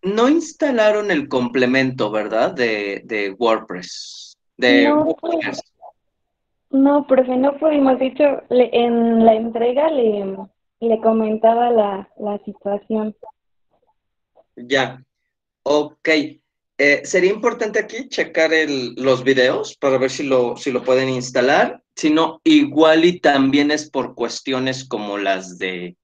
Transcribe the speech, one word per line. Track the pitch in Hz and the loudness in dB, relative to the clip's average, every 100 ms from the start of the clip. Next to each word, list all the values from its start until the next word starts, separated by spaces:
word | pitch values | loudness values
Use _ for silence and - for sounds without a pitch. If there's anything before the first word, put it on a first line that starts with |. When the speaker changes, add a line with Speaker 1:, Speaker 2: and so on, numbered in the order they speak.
Speaker 1:
no | 185 208 247 | -4 0 2
instalaron | 330 - - 302 240 214 214 208 | 2 -2 -6 -4 2 2 2 0
el | 160 139 | -2 -2
complemento, | 131 120 139 127 131 131 127 107 | -4 -2 0 0 2 0 -2 -4
¿verdad? | 107 104 110 147 | -2 -2 -2 -2
De, | 175 120 107 101 98 | -2 -2 -2 -4 -8
de | - 113 101 | -8 -6 -6
WordPress, | 95 117 110 - 92 90 - - - - - _ _ | -2 0 0 -4 -14 -12 -16 -18 -20 -20 -20 _ _
de | 123 123 - | 2 4 4
Speaker 2:
No, | 294 | 2
Speaker 1:
WordPress. | 302 330 330 339 302 - - _ - _ _ _ _ _ _ _ _ | 0 -4 -4 -6 -6 -10 -16 _ -20 _ _ _ _ _ _ _ _
Speaker 2:
no, | 269 269 285 277 | 2 4 2 4
profe, | 262 254 254 | 2 4 2
no | 277 277 | 0 0
pudimos. | 311 302 269 254 | 0 2 2 2
De | 262 | 0
hecho, | 262 294 269 - | 2 0 0 -2
le, | 247 240 | 2 2
en | 233 240 233 233 226 226 | 2 2 2 2 6 6
la | |
entrega | 220 226 226 233 247 311 | 6 0 -2 -2 0 0
le, | 302 226 208 196 196 196 _ _ _ | 2 0 0 -4 -8 -14 _ _ _
le | 226 220 | -2 0
comentaba | 226 220 220 220 220 233 240 | 2 0 0 2 2 2 2
la, | 233 202 196 202 _ | 2 0 -4 -12 _
la | 208 208 - | -8 -8 -10
situación. | 202 202 202 _ 220 214 208 - _ _ _ _ _ _ _ _ _ _ _ _ - | -12 -6 -6 _ -6 -6 -10 -20 _ _ _ _ _ _ _ _ _ _ _ _ -20
Speaker 1:
Ya, | 120 135 127 - _ _ _ _ _ _ | -4 -2 -2 -8 _ _ _ _ _ _
ok. | 135 147 147 _ - 160 139 - _ _ _ _ | -2 -2 -2 _ -2 0 -2 -10 _ _ _ _
Eh, | 143 143 | 2 2
sería | - 180 180 | 0 2 2
importante | 214 240 - 214 214 | 2 -2 -2 -4 -4
aquí | 214 226 269 | -6 -10 -10
checar | - 160 - 160 | -6 -4 -2 0
el, | 160 151 139 120 - | 0 0 -4 -6 -4
los | 131 131 131 | 0 0 2
videos | 135 127 415 440 - | 2 2 0 -6 -4
para | 143 131 | 0 0
ver | 131 | -2
si | 131 | -4
lo, | 143 131 120 - | 0 0 0 -2
si | - | -4
lo | 123 | -4
pueden | 127 127 131 | 0 0 0
instalar. | 127 127 127 127 165 247 - _ - | -4 -4 0 2 2 0 -4 _ -4
Si | 160 | 0
no, | 156 160 - - | 2 0 -2 4
igual | 151 139 139 160 160 | 4 4 4 4 6
y | 170 175 | 2 2
también | 151 143 135 139 147 | 0 2 2 2 0
es | 151 147 | -2 -4
por | 139 117 - | -6 -6 -6
cuestiones | 120 - - 131 131 131 - | -6 -6 -6 -4 -4 -6 -8
como | 113 104 101 | -8 -6 -4
las | 98 95 92 90 | -2 -4 -6 -8
de | 95 90 90 87 | -8 -8 -12 -16